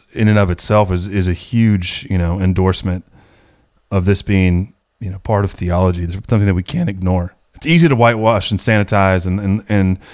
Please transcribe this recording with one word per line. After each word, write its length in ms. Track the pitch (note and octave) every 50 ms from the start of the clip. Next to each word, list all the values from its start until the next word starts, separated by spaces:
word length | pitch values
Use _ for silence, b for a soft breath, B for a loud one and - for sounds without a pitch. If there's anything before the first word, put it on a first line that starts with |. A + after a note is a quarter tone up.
| - _ -
in 160 | - A2 G#2+
and 100 | G#2+ G#2
of 100 | G2+ F2
itself 400 | F2 - - - G#2+ G#2+ G#2+ F#2
is, 200 | F#2 F2 F2+ G2+
is 180 | G2+ G2 F2+
a 60 | F2+ F2
huge, 760 | - - - A#2+ A#2 A2+ A2 G#2 F#2+ F2 - - - - -
you 80 | G2
know, 220 | F2+ E2+ E2 F2 G2
endorsement 640 | F#2 F#2 F2+ F#2+ F#2 F#2+ F2+ - - F#2 F2+ F#2 - b b b b b b b b b b b b b b _ _ -
of 140 | G2+ F#2+ F2
this 160 | G2 G2 -
being, 520 | - - G2+ F#2+ F#2 F2+ F2 F2 G2 - _ _ _ _ _ -
you 80 | - F#2
know, 100 | F#2+ F#2+
part 240 | - - G#2+ G2+ G2+
of 80 | F#2+
theology. 540 | - - F#2 F2 F2 F2+ F#2 F#2 F2 F2 F2
There's 180 | E2 F2 G2 -
something 200 | - A#2 G#2 G2+
that 100 | G2+ F#2
we 80 | F2+ F2+
can't 240 | - - - E3+
ignore. 480 | E3 G2+ F#2 F#2 F#2 F#2 F2+ F2 F2+ _ _ _ _ -
It's 120 | - -
easy 220 | D#3 E3+ E3 E3+ D3+
to 60 | C3+
whitewash 560 | A2 A#2 A#2 A#2 A2 A2 A2 A2+ G2 - -
and 80 | G#2 F2+
sanitize 680 | - A#2 A2 G#2+ G#2 - A2 G2+ G2 F#2+ F#2+ F#2 E2+
and, 100 | F#2 F2+ G#2
and, 240 | G2+ F#2+ G2 G#2+ -
and 320 | - G#2 G2+ F#2+ F#2 F#2 B B B